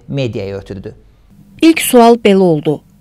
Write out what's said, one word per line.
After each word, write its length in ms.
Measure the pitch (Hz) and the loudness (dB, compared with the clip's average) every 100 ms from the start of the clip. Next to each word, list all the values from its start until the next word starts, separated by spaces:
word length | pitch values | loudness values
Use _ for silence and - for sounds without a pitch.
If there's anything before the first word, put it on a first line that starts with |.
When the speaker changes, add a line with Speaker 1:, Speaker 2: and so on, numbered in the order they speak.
| - | -12
Speaker 1:
mediaya 500 | 139 127 110 98 98 | -8 -6 -8 -10 -12
ötürdü. 320 | - 98 104 - _ _ _ _ _ - | -12 -16 -16 -20 _ _ _ _ _ -2
Speaker 2:
İlk 180 | 320 320 | 0 0
sual 380 | - 247 233 233 | 0 4 4 4
belə 220 | 214 190 | 2 2
oldu. 380 | 185 156 156 143 _ _ | 2 0 -2 -6 _ _